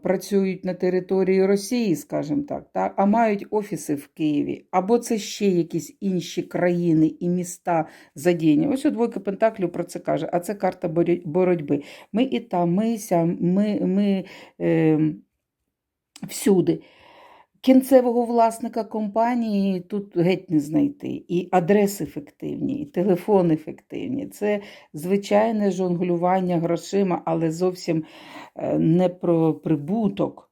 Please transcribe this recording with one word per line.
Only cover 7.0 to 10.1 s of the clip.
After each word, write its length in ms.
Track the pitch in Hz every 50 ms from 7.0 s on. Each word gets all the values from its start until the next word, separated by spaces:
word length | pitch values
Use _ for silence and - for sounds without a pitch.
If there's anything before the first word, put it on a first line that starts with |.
| 156 160 - -
і 100 | - 175
міста 580 | 180 180 175 175 - - _ 185 170 160 156 - - - - _ _
задіяні. 520 | 147 135 175 175 165 160 156 147 147 160
Ось 180 | - 247 269 -
у 60 | 302
двойка 280 | 214 214 240 233 233 208
пентаклів 520 | - 208 196 190 226 220 220 208 180 170
про 120 | - - 170
це 160 | - - -
каже, 300 | - -